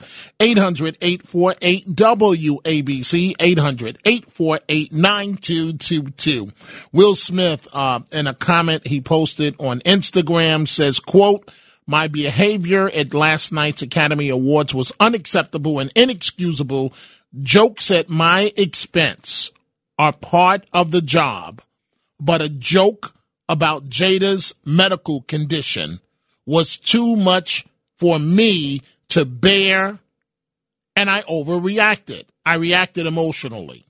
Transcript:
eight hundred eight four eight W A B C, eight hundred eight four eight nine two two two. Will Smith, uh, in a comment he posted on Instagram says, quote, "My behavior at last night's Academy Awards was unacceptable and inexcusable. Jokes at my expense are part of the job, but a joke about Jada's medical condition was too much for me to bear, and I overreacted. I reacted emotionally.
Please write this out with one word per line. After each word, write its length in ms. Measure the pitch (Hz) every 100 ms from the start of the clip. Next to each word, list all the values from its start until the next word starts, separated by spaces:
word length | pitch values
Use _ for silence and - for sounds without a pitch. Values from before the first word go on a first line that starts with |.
| - - - -
eight 180 | 220 214
hundred 400 | 190 165 156 156
eight 240 | 175 175 -
four 280 | 175 180 180
eight 360 | 180 190 190 151
W 640 | 220 233 214 170 151 143
A 160 | 160 156
B 220 | 139 139
C, 320 | 123 170 185 -
eight 180 | 170 175
hundred 400 | 147 123 113 -
eight 260 | 208 233 -
four 300 | - 160 165 -
eight 240 | 156 151
nine 440 | 156 190 208 202 190
two 360 | - 165 165
two 300 | 156 - 165 139 -
two. 360 | 156 131 101 - - - -
Will 240 | 165 208 190
Smith, 500 | - 180 180 147 -
uh, 280 | 139 135 123 -
in 140 | 151 139
a 80 |
comment 520 | 127 - 170 165 160 127
he 140 | 143
posted 560 | 127 160 156 - 151 139
on 220 | 139 123
Instagram 880 | 170 196 - 185 156 170 165 156 151
says, 320 | - 143 131
quote, 500 | - 185 202 202 - - _ _ -
"My 180 | 151 156
behavior 840 | 147 143 117 202 214 170 190 190
at 220 | 156 139
last 380 | 143 156 156 -
night's 320 | 156 151 143
Academy 460 | 127 170 151 147 143
Awards 440 | 131 131 151 143
was 200 | 131 127 -
unacceptable 800 | 220 226 147 180 160 165 147 147
and 100 | 135 -
inexcusable. 960 | 254 196 - - 180 147 135 135 131 - - _ _ 127
Jokes 480 | 135 190 226 214 -
at 180 | 180 160
my 440 | 160 165 185 208 208
expense 960 | 190 - - 175 147 - - - - - _ _ _ -
are 140 | 151
part 540 | - - 175 180 196 -
of 200 | 180 175
the 100 | 175
job, 600 | 151 160 143 98 82 110 _ _ _ _ _ -
but 200 | 147 165
a 80 | 151
joke 640 | 143 117 185 202 208 - _ _ _ -
about 400 | 160 160 151 139
Jada's 680 | 120 185 190 196 196 - -
medical 580 | - 160 190 190 - 143
condition 760 | - 151 151 160 - - 78 85 _ _ _ _ -
was 300 | 156 160 -
too 400 | - 233 233 220
much 500 | 185 180 175 - - _ _ -
for 200 | 175 160
me 640 | 151 190 226 180 143 139 - _ -
to 160 | 170
bear, 760 | 135 123 180 196 190 190 196 208 _ _ _ _ _ _ _ _ _
and 160 | - 202
I 120 | 202
overreacted. 1040 | - 160 147 175 185 208 214 202 - 123 - _ 165
I 80 |
reacted 520 | 165 170 180 180 - 165
emotionally. 800 | 165 160 151 135 110 78 64